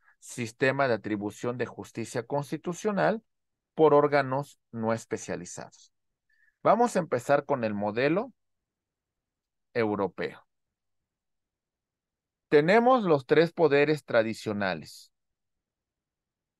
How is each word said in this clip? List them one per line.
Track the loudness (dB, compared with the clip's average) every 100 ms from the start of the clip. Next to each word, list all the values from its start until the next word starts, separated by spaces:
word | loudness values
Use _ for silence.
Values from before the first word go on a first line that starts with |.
| _ _
sistema | -16 -10 -10 -2 0 2 0
de |
atribución | 0 -2 -6 -6 -8 -8 -6
de | -8
justicia | -10 -14 -12 -10 -8
constitucional | -6 -8 -6 -10 -10 -8 -6 -2 0 -2 _ _ _ _ _
por | 4 6
órganos | 6 4 2 0 -4 -8 -14 _
no | -6 -2
especializados. | -4 -4 -10 -8 -10 -10 -16 -18 _ _ _ _ _ _ _ _ _
Vamos | 2 2 2 -2
a |
empezar | -2 -4 0 0
con | 0 -4 -4
el |
modelo | -4 -4 -2 0 -2 -4 -12 _ _ _ _ _ _ _ _ _ _ _ _ _
europeo. | -4 -2 -2 -4 -6 -10 -10 _ _ _ _ _ _ _ _ _ _ _ _ _ _ _ _ _ _ _ _ 2
Tenemos | 4 6 4 6 4
los | 4 0 2
tres | 2 2
poderes | 2 2 4 2 0
tradicionales: | 0 0 0 -2 -6 -4 -4 -4 -10 -20 -20 _ _ _ _ _ _ _ _ _ _ _ _ _ _ _